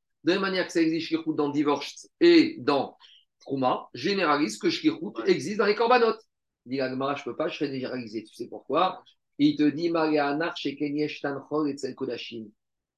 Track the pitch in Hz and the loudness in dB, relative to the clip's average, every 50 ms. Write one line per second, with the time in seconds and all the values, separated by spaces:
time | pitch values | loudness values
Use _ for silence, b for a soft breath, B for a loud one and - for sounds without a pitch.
0 | _ _ _ _ - 160 180 196 190 190 185 185 165 - - 170 165 160 160 165 | _ _ _ _ -2 0 0 0 0 -2 -2 -2 -2 -2 0 2 2 2 0 -2
1 | 143 - 160 156 - 160 156 147 147 143 135 147 147 139 123 - - - - - | -4 -4 -4 -4 -4 -4 -2 -2 -2 -2 0 0 2 2 0 0 -2 -8 -14 -16
2 | - - _ - 170 170 170 165 139 - - - 123 139 143 135 117 - - _ | -20 -14 _ 4 6 8 8 8 6 4 0 -4 0 0 2 2 0 -4 -8 _
3 | b b b b b b _ _ - - 139 135 131 127 160 - - - - 120 | b b b b b b _ _ -12 -8 -4 0 0 0 0 -2 -6 -10 -10 -6
4 | 127 196 196 196 175 151 147 143 151 - - - - 175 160 - - 156 - - | -2 -2 0 0 2 2 2 2 0 -2 -2 -2 -2 0 0 2 0 0 0 0
5 | 170 208 - - - 196 180 151 131 165 214 202 214 202 208 214 233 233 254 240 | -6 -10 -8 -2 2 2 2 2 2 -4 -2 0 2 2 2 2 4 6 6 6
6 | 233 220 214 - - _ _ _ _ _ _ _ - 120 127 135 131 127 127 127 | 6 4 0 -2 -6 _ _ _ _ _ _ _ -12 -8 -4 -4 -2 -2 -2 -2
7 | 135 139 143 139 - 123 117 - 156 175 - - 156 139 135 131 127 123 123 127 | -2 -2 -4 -4 -6 -8 -6 -4 -4 -4 -4 -4 -4 -4 -4 -4 -6 -6 -6 -8
8 | 120 110 104 110 - - - - 117 - - 107 - - 131 160 180 185 - - | -8 -8 -8 -10 -10 -10 -12 -14 -12 -12 -12 -14 -8 -4 0 0 0 0 -2 -6
9 | - _ _ _ _ _ _ - 143 151 143 151 151 147 139 147 170 170 165 165 | -16 _ _ _ _ _ _ 2 2 4 4 4 2 2 2 0 -2 0 0 0
10 | 156 156 156 147 143 143 143 151 170 175 175 - - 139 139 - 151 147 143 147 | 0 2 2 2 0 0 0 -2 -2 -4 -4 -6 -6 -6 -4 -4 -4 -4 -2 -2
11 | 151 147 - - - 143 139 135 135 - 147 151 156 143 135 139 - 127 123 - | -2 -4 -4 -6 -6 -6 -6 -6 -8 -4 -2 -2 -2 -2 -4 -4 -6 -8 -6 -6
12 | 135 127 117 110 - - 117 117 110 101 - _ _ _ _ _ _ _ _ | -6 -6 -6 -8 -10 -12 -12 -12 -14 -14 -18 _ _ _ _ _ _ _ _